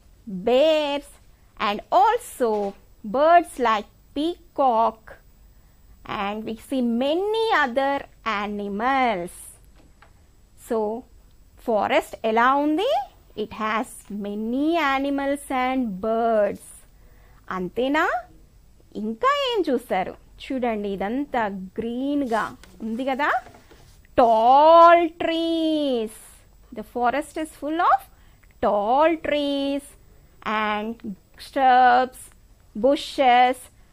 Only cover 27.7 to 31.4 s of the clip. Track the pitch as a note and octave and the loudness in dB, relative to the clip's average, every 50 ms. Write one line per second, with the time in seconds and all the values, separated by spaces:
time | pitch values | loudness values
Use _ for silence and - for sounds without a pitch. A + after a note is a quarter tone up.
27.7 | D#4+ E4 F#4 B4+ F5 G5 - - _ _ - - _ _ _ - _ _ B3+ G#3 | -4 0 2 2 2 0 -2 -6 _ _ -20 -20 _ _ _ -20 _ _ -2 0
28.7 | G3+ G#3 G3+ G#3+ B3+ C#4+ D#4 E4 E4 D#4+ - - D4 D4 C#4+ C#4+ C#4 C#4 C#4 C#4 | 0 0 0 0 2 2 2 2 0 -2 -4 -4 -4 -2 -2 -2 -2 -2 -2 -4
29.7 | C#4 C#4+ - - - - - - - - - _ _ - - - G#3+ G#3+ G#3+ G#3 | -4 -6 -8 -12 -20 -20 -20 -20 -20 -20 -20 _ _ -12 -8 -6 -4 -4 -4 -4
30.7 | G#3+ G#3 G#3 A3 A#3 - - G#3+ F#3 - _ _ - - | -4 -4 -6 -8 -10 -12 -12 -14 -14 -16 _ _ -20 -20